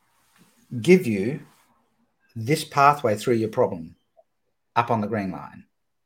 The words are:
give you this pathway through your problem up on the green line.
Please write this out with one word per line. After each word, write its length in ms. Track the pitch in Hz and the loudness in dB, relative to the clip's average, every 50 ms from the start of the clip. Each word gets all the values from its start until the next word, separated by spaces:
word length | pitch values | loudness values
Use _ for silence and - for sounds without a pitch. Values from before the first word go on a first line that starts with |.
| _ _ _ _ _ _ _ _ _ _ _ _ _ - - 120 | _ _ _ _ _ _ _ _ _ _ _ _ _ -12 -10 -2
give 240 | 107 156 185 180 - | 4 6 6 6 6
you 360 | 120 107 95 95 120 156 151 - - _ _ _ _ _ _ _ _ _ _ _ _ _ _ _ _ - | 2 -2 -2 -2 -4 -6 -8 -10 -16 _ _ _ _ _ _ _ _ _ _ _ _ _ _ _ _ -14
this 280 | 113 110 123 156 156 - | -8 -2 -2 -2 -2 -2
pathway 520 | - - 143 139 143 139 - - 113 104 | -2 2 4 4 4 4 4 0 -2 -2
through 200 | 104 - 135 120 | 0 0 0 0
your 140 | 110 110 107 | 0 0 -2
problem 460 | - 127 117 92 90 82 80 82 - _ _ _ _ _ - _ _ _ _ _ _ _ _ _ - | -2 -2 -2 -2 -2 -8 -12 -16 -18 _ _ _ _ _ -20 _ _ _ _ _ _ _ _ _ -2
up 140 | 120 117 - | -2 -2 0
on 120 | 120 110 | -2 -2
the 60 | 107 98 | -2 -4
green 240 | 110 107 98 92 | -4 -6 -6 -6
line. 340 | 80 71 71 - - - - _ _ _ _ _ _ _ _ | -8 -10 -12 -16 -20 -20 -20 _ _ _ _ _ _ _ _